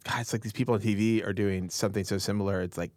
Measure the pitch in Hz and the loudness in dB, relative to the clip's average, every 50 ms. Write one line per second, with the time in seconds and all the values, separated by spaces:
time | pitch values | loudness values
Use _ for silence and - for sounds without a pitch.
0 | - - - 120 120 - - 110 - 107 - - 123 123 117 101 104 110 101 101 | -6 -4 -4 -4 -2 -2 -4 -4 -4 -4 -2 -2 0 2 2 2 2 2 2 4
1 | 110 113 113 107 - 101 95 107 101 98 95 92 92 90 - - 113 101 101 101 | 4 4 4 2 2 0 0 0 2 2 2 0 -2 -4 -2 -2 -2 0 0 0
2 | 90 - 101 95 - - 101 104 98 98 95 92 90 87 - 85 87 - - | 0 0 -2 -2 0 0 0 0 0 0 0 0 -2 -4 -4 -4 -6 -6 -8